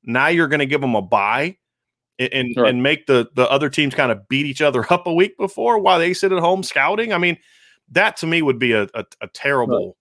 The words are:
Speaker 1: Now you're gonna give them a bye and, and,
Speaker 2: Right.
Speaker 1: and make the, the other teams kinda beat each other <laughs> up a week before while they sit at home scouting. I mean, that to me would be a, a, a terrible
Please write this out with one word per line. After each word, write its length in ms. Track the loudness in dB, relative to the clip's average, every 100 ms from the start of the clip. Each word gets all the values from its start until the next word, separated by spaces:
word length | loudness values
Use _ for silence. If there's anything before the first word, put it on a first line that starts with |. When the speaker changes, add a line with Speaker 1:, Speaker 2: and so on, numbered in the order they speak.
Speaker 1:
Now 240 | -2 0 2
you're 180 | 2 2
gonna 180 | 0
give 160 | 0 -2
them 140 | 0
a 80 | -2
bye 540 | 0 0 0 -2 -4 -8 _ _ _ _ _ -6
and, 120 | -4
and, 240 | -2 -4 0
Speaker 2:
Right. 120 | 2
Speaker 1:
and 140 | 2
make 220 | 0 -2 2
the, 220 | 2 2
the 160 | 0 2
other 180 | 2 0
teams 260 | 0 -2 0
kinda 260 | 0 -2 -4
beat 180 | -4 -4
each 160 | 0
other 240 | 0 0 0
<laughs> 60 |
up 160 | 0 0
a 40 |
week 240 | 0 0 -2
before 440 | -8 -2 0 2
while 180 | 4 2
they 160 | 2
sit 160 | 0 0
at 80 | 2
home 240 | 0 0
scouting. 500 | -2 -2 -2 -2 -2
I 60 | -2
mean, 180 | -2 -4 _ _ _ _ _
that 260 | 0 0 -2
to 80 | -2
me 140 | 0
would 200 | 0 0
be 120 | 2
a, 120 | 0 0
a, 100 | -8 -14 _
a 60 | -16
terrible 640 | -6 -2 0 0 -2 -4 -14